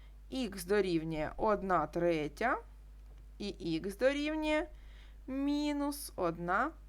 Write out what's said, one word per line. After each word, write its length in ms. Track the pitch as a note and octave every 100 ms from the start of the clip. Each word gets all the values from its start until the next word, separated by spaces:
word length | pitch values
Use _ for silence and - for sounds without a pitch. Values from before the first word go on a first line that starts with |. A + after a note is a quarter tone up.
| - - -
Ікс 340 | C4 A#3+ G3
дорівнює 680 | E3+ G#3 F#3+ E3 D#3+ D#3 D3+ -
одна 500 | A3 G3+ F#3+ F3 D3+
третя 720 | F3 F3 D#3+ D3+ - A3+ E4 - - - - - - - -
і 100 | G3+
ікс 480 | - E3 D#3+ F3+ -
дорівнює 680 | B3+ C#4 D4 D#4 D#4 D4+ D#4+ - - - - - -
мінус 840 | C4 C#4 D4 D4 C#4+ C#4+ C#4+ - -
одна 540 | F3 E3+ E3+ F#3+ C4+ -